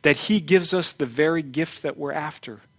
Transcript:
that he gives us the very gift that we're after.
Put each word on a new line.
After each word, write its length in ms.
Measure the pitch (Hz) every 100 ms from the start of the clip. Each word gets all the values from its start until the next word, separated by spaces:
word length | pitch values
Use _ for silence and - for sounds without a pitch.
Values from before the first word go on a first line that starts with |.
that 140 | 151 143
he 240 | - 214
gives 320 | 151 185 170
us 200 | 185 165
the 140 | - 135
very 360 | 117 156 165
gift 400 | 143 135 160 -
that 160 | 147 143
we're 140 | 143
after. 480 | 156 151 - - 104 _